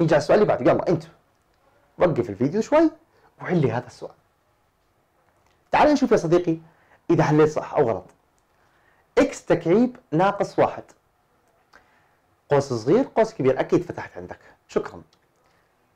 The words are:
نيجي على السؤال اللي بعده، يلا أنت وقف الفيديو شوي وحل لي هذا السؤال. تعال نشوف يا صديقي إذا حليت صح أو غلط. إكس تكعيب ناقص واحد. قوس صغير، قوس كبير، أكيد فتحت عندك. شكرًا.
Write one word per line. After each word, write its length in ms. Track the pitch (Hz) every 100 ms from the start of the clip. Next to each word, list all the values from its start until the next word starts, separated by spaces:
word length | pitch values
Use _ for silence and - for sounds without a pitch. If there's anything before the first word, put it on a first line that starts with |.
نيجي 120 | 160
على 80 | 143
السؤال 180 | - 214
اللي 120 | 160
بعده، 180 | 104 123
يلا 180 | 120 -
أنت 140 | 160 - _ _ _ _ _ _ _ _ -
وقف 320 | 175 120 107
الفيديو 320 | 101 139 202
شوي 300 | - 302 320 - _ _ _ _
وحل 160 | - 175
لي 100 | 127
هذا 160 | 117 -
السؤال. 280 | - - - _ _ _ _ _ _ _ _ _ _ _ _ _ _ _
تعال 180 | - 285
نشوف 220 | 285 254
يا 60 | 208
صديقي 400 | 165 175 175 160 - _ _ _ -
إذا 140 | 170
حليت 260 | 156 151 151
صح 240 | - -
أو 160 | - 120
غلط. 160 | 95 - _ _ _ _ _ _ _ _ _ _ -
إكس 280 | 285 - -
تكعيب 520 | 160 165 208 254 - _
ناقص 480 | 151 196 202 190 -
واحد. 240 | 123 - - _ _ _ _ _ _ _ _ - _ _ _ _ _ _ _
قوس 240 | 143 -
صغير، 340 | 117 117 220 269 -
قوس 180 | 220
كبير، 260 | - 131 131
أكيد 240 | - 180
فتحت 340 | - - - -
عندك. 220 | 90 - _ _ _
شكرًا. 340 | - - 90 - _ _ _ _ _ _ _ _